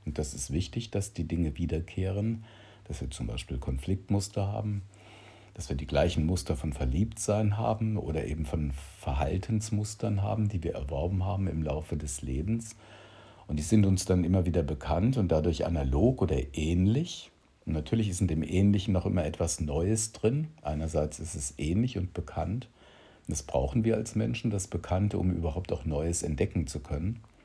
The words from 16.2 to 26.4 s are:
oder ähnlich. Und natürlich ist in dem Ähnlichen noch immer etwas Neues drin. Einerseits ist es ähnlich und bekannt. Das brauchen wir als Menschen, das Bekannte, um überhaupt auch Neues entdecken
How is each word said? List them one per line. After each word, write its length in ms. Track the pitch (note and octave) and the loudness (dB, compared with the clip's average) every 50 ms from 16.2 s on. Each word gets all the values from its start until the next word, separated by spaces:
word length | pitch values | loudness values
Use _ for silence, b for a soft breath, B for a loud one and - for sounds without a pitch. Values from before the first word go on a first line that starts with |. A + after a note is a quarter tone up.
| F#2+ | 2
oder 340 | D#2 D2 C2+ C2 - - | 2 2 0 -2 -2 -2
ähnlich. 760 | E2 D#2 D#2+ E2+ F2+ F#2 G2+ A2+ C#3+ E3+ F3+ - - - - - _ _ _ _ _ _ | -2 0 2 4 4 4 4 4 4 2 -2 -4 -10 -14 -18 -20 _ _ _ _ _ _
Und 80 | - E2 | -4 -2
natürlich 340 | D#2 D2 - - A2+ A2 G2+ | -2 -2 0 0 2 2 0
ist 140 | F2+ F2+ G2 | 2 2 2
in 60 | F2 | 2
dem 140 | E2 D#2 D#2 | 2 0 0
Ähnlichen 520 | - E2 F#2 G2+ G2+ G2+ G2+ - - G2 | 0 2 4 6 6 6 4 2 2 2
noch 120 | F2+ - | 2 2
immer 200 | F#2+ F#2+ F#2 D#2+ | 2 0 0 0
etwas 340 | D#2 E2 - F2 D#2+ - - | 0 -2 -2 -2 -2 -2 -2
Neues 520 | E2 D2+ C#2+ E2 E2+ G2 A2 A2 G#2+ - - | -2 -2 0 0 2 2 2 0 0 -4 -4
drin. 360 | - - G#2+ B2+ D3 D#3 D#3 - - - | 0 0 2 2 2 0 -4 -8 -8 -6
Einerseits 580 | D2 D2+ D2+ D#2+ D#2+ D#2+ D#2+ D2+ D2+ - - | -4 -2 -2 -2 0 0 0 0 0 -2 -6
ist 140 | - E2 - | -10 -8 -8
es 200 | D#2 D2 - - - | -6 -8 -8 -6 -4
ähnlich 400 | - D2+ F2 G2+ A#2+ C3 - F#2 | -2 0 2 2 2 0 0 -4
und 160 | F2+ F#2 - | -4 -4 -4
bekannt. 540 | - - - - - D#2+ E2+ G2 B2+ - B B B B B B B B B B B B - | -8 -8 -6 -4 -4 -4 -2 -4 -4 -6 B B B B B B B B B B B B -6
Das 140 | D#2 - - | -6 -6 -4
brauchen 420 | - - C2 C2 C2+ - A#2+ G#2+ | -2 0 0 0 2 2 2 2
wir 120 | A2+ A2 | 2 2
als 180 | A2 A2 - - | 0 0 -2 -2
Menschen, 360 | G#2+ A2 A#2 A#2+ - - A#2 | 0 0 0 -2 -2 -2 -2
das 160 | G#2+ G2 F#2 | -2 -2 -2
Bekannte, 520 | - - G2 - - F2+ F#2 G2+ G#2 G2+ F#2+ | -4 -6 -6 -2 0 0 2 2 2 0 0
um 120 | F2 F#2 | 0 0
überhaupt 420 | F2 E2+ E2 D#2+ - - F2+ - - | 0 0 0 -2 -2 -4 -4 -4 -4
auch 120 | - - | -4 -2
Neues 380 | D#2 D2 D2 D#2 E2+ E2+ - - | -2 -2 0 0 0 0 -2 -2
entdecken 440 | D#2 D2+ C#2 | -2 0 0